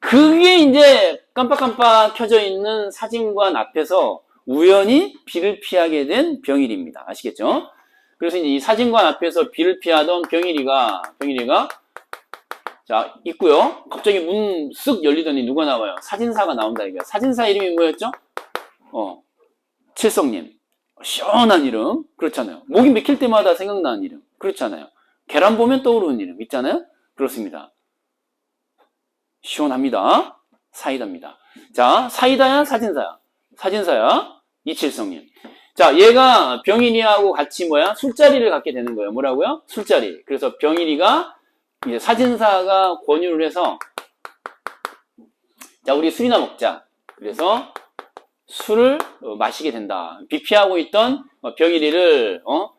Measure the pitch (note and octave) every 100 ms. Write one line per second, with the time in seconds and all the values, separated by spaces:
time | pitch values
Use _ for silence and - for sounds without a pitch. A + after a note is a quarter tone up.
0 | - A#3+ D#4 D#4+ F4+ F4+ D4 C4+ D4 B3+
1 | F#3 D#3 _ - B3 C4+ C4 A#3 A#3+ A3
2 | G#3+ G#3+ A3+ A3 G3+ F#3+ G#3 A3 G3+ -
3 | A3 A3+ A3 G3+ G3 D3+ A2 - D3 F3+
4 | C3+ F#2 _ _ - C3 E3+ G3 G3 C4+
5 | G4+ - - F3 F#3 G3 - F#3 E3 D#3
6 | C#3 G3+ E4+ C#4+ - C#3 C3 G#2 E2 -
7 | C2+ G2 - - F3 B3+ - _ _ _
8 | _ _ E3+ F3 D#3 C#3 C3+ A3 B3 A3+
9 | F3 D3 E3+ E3+ D#3 - E3+ F#3 E3+ D#3+
10 | D3+ F3 F3 E3 F3+ D#3 C3 C3+ A#2+ F#2+
11 | E2 _ C#3+ C3 A#2+ E3+ - - _ -
12 | _ - _ - _ - - - _ A2
13 | A2 - E3+ E3+ F#3 D3 B3 - - -
14 | G#3+ G3+ E3 G#3 G#3 F3+ C#3+ - - A#3
15 | D3+ D3 D#3+ C#3 A#2+ C#3 D3+ B2+ G#2+ F#2
16 | - G3+ A#3 G#3+ G3 B2+ A2 A#2 G2+ F2+
17 | - G#3 B3+ A#3+ A3+ G3+ F#3+ E3+ E3 D#3
18 | A3+ - _ - - - - _ _ A2+
19 | G2+ F2 _ _ _ _ _ _ _ -
20 | G#3+ G#3 D3+ G2+ D#2 _ _ _ _ _
21 | - - F3 G#3+ A#3 F#3 C#3 A2+ B2 C4
22 | D#4 _ D#3 - A2+ D#2+ - F3 B3+ A3+
23 | - C#4+ C4 A3 G3 E3+ F#3+ G3+ D#3 A2+
24 | F#2 D#2+ _ _ G2 - B2 E2+ D2+ _
25 | _ _ _ C#3+ F#3 A3 A#3 F3 E3+ A#3
26 | F3+ B2 F#2 F2 A2 C3+ B2+ E3+ - _
27 | _ _ C3+ B2+ G2+ D#2 D2 _ _ _
28 | _ _ _ _ _ _ _ _ _ _
29 | _ _ _ _ - - D#3 B2+ C3+ A2+
30 | G#2 G#3 F4+ - _ _ _ - - C3
31 | A2 F2 - - _ _ _ - B2 F3+
32 | B3+ - B3+ C4 C4 C4+ D4 A3+ A3 D3+
33 | F#2+ - _ _ _ _ G3 G#3 F3+ C3
34 | A2+ A3+ - - _ _ - D#3 D3+ C3
35 | G#2 E2+ - _ - _ _ - E3 C#3+
36 | G#3+ A#3+ C4 A#3 D3 B2 - G#3+ A#3+ A3+
37 | A3 G#3 G3+ E3 D3 - F3 D3 E3+ G#3+
38 | F3 - D4 C4+ A3+ D#3 D3+ B2+ A#2+ A2+
39 | G#2 A2+ C#3 C3 F#3+ D#4 _ - G#3 F3+
40 | A2 E2+ _ C#3 C3 - D3+ E3 E3+ D3
41 | F#3+ C#4+ F4+ - _ _ _ _ - A3+
42 | - A#3 B3 A#3 G#3+ G3 F#3 F#3+ F#3+ F3
43 | - D3+ F3 D#3+ D#3 F3 D#3 - - -
44 | - _ - _ - _ - - - -
45 | _ _ _ _ _ _ - _ - C#3+
46 | D#3+ D#3 A#3+ A3+ C3 - A2 E2 _ _
47 | _ - G#2 - E3+ A3+ C#4 - _ _
48 | - - _ _ _ - - G#3+ B3 C#4+
49 | - - - G#2+ A2 - D3+ A#2 G#2 F#2+
50 | E2+ F2 F#2 D3+ - G#3 G3+ F3+ D#3 G3+
51 | A#3 C#4 - _ B2 - D#3+ E3+ D3+ D#3+
52 | F3+ D3 A2 F2+ G2 C#3+ G3+